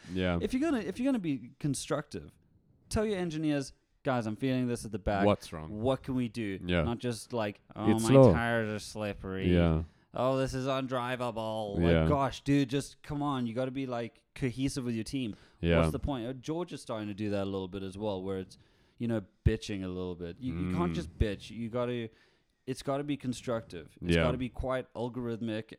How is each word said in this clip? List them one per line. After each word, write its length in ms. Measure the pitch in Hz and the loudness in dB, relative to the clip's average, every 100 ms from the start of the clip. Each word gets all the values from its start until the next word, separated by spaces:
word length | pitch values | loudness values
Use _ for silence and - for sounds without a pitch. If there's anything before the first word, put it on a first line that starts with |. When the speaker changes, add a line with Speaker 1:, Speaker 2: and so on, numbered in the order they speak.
| - | -6
Speaker 1:
Yeah. 260 | 92 92 87 | 0 2 2
Speaker 2:
If 120 | 87 | 2
you're 80 | 254 | 0
gonna, 200 | 320 269 | 0 0
if 160 | 190 190 | -2 -2
you're 60 | 262 | 0
gonna 120 | 254 | 0
be 320 | 175 135 120 - | -2 -4 -6 -6
constructive, 720 | 151 135 - 147 - 95 76 _ _ _ _ _ _ | -2 -2 -2 -4 -4 -12 -12 _ _ _ _ _ _
tell 160 | 220 220 | -2 0
your 120 | 196 | 0
engineers, 560 | 180 156 156 147 131 - _ _ | -2 -2 0 0 -2 -12 _ _
"Guys, 240 | - 123 110 | -2 0 0
I'm 80 | 107 | -2
feeling 320 | 131 127 123 | 0 0 0
this 180 | 120 120 | -2 -4
at 60 | |
the 80 | 104 | -4
back. 260 | 101 101 101 | 0 4 4
Speaker 1:
What's 260 | 98 - | 4 0
wrong? 300 | 82 78 107 | -10 -8 -2
Speaker 2:
What 220 | 120 131 | 0 0
can 120 | - 127 | 0 -2
we 120 | 120 | -2
do?" 320 | 113 107 95 87 | -2 -4 -4 2
Speaker 1:
Yeah. 180 | 90 | 4
Speaker 2:
Not 160 | 80 117 | 4 0
just 340 | 123 113 - | -2 -4 -4
like, 260 | 120 107 - _ - | -2 -2 -4 _ -2
"Oh, 160 | 107 | 2
Speaker 1:
It's 120 | 113 | 4
Speaker 2:
my 60 | 113 | 8
Speaker 1:
slow. 240 | 135 131 | 10 12
Speaker 2:
tires 360 | 82 117 117 110 | 10 4 2 0
are 100 | 107 | -4
slippery. 720 | - 110 104 98 95 95 92 | -8 -6 -4 -4 -6 0 4
Speaker 1:
Yeah. 300 | 87 85 80 82 _ _ | 6 6 4 0 _ _
Speaker 2:
Oh, 240 | - 123 135 | -2 0 2
this 160 | 131 | 0
is 140 | 131 131 | -2 -2
undrivable." 1120 | 135 131 127 123 127 123 110 110 110 107 101 | -2 -2 -4 -2 -4 -4 -4 -4 -4 -4 0
Speaker 1:
Yeah. 200 | 85 82 | 4 6
Speaker 2:
Like, 80 | 80 | 4
gosh, 320 | 143 139 - | 4 2 -2
dude, 260 | - 143 135 | 2 2 2
just 320 | 139 131 - | -2 -4 -14
come 180 | - 147 | -10 -6
on. 240 | 143 135 120 | -4 -2 -4
You 60 | 110 | -2
gotta 160 | 131 | -4
be, 140 | 127 135 | -4 -6
like, 340 | 117 117 - _ - | -6 -8 -12 _ -6
cohesive 480 | 135 117 135 143 123 | -4 -2 -2 -2 -4
with 100 | 113 | -4
your 80 | |
team. 320 | 110 139 120 90 - _ | -4 -4 -4 -8 -16 _
Speaker 1:
Yeah. 180 | 85 82 | 4 6
Speaker 2:
What's 120 | 82 | 4
the 80 | 76 | 0
point? 280 | - 135 113 | -4 -4 -6
Uh, 60 | |
George 380 | 131 120 160 175 | -8 -6 -6 -6
is 80 | 139 | -8
starting 260 | - 113 104 | -8 -6 -6
to 60 | 98 | -4
do 160 | 107 | -2
that 120 | 101 | -2
a 60 | 98 | -2
little 180 | 98 95 | -2 -4
bit 140 | 98 | -6
as 140 | 95 95 | -8 -6
well, 240 | 107 95 | -4 -4
where 160 | 92 95 | -4 -6
it's, 180 | 95 - _ _ _ _ | -6 -14 _ _ _ _
you 80 | 117 | -2
know, 140 | 113 92 _ - | -2 -4 _ 2
bitching 380 | 110 - 104 | 2 -2 -6
a 40 | 92 | -4
little 280 | 92 90 87 | -4 -4 -6
bit. 220 | 85 85 | -8 -8
You, 140 | - 82 | -6 -4
you 200 | 90 90 | -2 0
can't 160 | 87 | 0
Speaker 1:
Mm. 40 | 80 | -2
Speaker 2:
just 220 | 80 - | -6 -2
bitch. 300 | 110 98 - | -2 -2 -10
You 180 | 104 117 | -8 -6
gotta, 400 | 120 123 123 113 - _ _ _ _ - | -2 -2 -4 -6 -12 _ _ _ _ -10
it's 160 | 131 | -8
gotta 220 | - 139 | -4 -4
be 120 | 147 139 | -2 -4
constructive. 720 | 131 120 - 113 113 87 76 - | -4 -6 -4 -4 -4 -14 -14 -8
It's 140 | 87 85 | 2 4
Speaker 1:
Yeah. 80 | |
Speaker 2:
gotta 140 | 80 76 | 4 0
be 100 | 127 | -4
quite 420 | - 131 131 123 - | -6 -4 -4 -6 -6
algorithmic 800 | 123 120 120 117 113 107 110 | -6 -4 -6 -4 -4 -4 -8